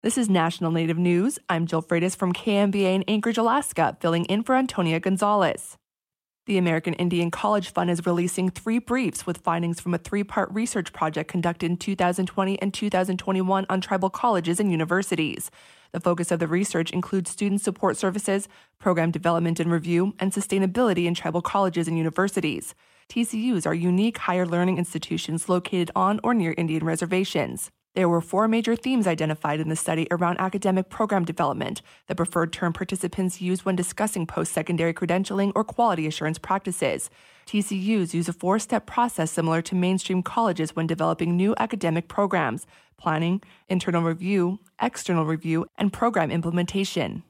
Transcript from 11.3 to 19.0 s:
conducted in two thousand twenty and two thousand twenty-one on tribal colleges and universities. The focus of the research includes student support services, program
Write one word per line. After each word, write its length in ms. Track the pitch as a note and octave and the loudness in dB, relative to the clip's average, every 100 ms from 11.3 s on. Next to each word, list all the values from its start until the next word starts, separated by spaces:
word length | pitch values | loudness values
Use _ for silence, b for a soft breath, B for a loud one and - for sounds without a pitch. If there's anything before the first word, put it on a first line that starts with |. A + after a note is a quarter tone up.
conducted 400 | F3+ E3+ E3 E3+ | -2 -2 0 -2
in 60 | F3 | -2
two 180 | - G3 | -2 0
thousand 300 | F3+ F3+ F#3 | 2 2 -2
twenty 360 | - F#3+ G3 | 0 -2 0
and 120 | G3 | -2
two 160 | - G#3 | -2 0
thousand 260 | F#3+ F#3 F3+ | 0 0 -2
twenty-one 500 | - F#3+ F#3 F#3+ G3 | 0 0 2 0 0
on 100 | F#3+ | -2
tribal 300 | F3+ F#3+ F#3 | 0 0 0
colleges 500 | - B3 G3+ D#3+ F3 | 0 2 2 2 0
and 100 | G#3 | 2
universities. 800 | E3 D#3+ F3+ G3 E3+ D#3 - - B B B B | 2 2 0 0 -2 -2 -4 -10 B B B B
The 80 | F3+ | -2
focus 300 | F3 F3 E3+ | 0 0 0
of 80 | E3+ | 0
the 80 | E3 | 0
research 440 | F3 G3+ - E3 | 0 0 0 -2
includes 380 | - F3+ G3 F3 | -2 -2 -2 -2
student 320 | - G3+ G3+ | -4 0 0
support 340 | G#3 F#3+ G3 - | -2 0 0 0
services, 540 | F#3+ G3 - G3 G3+ b b b | -2 -2 -2 -2 -4 b b b
program 300 | - F3 | 0 2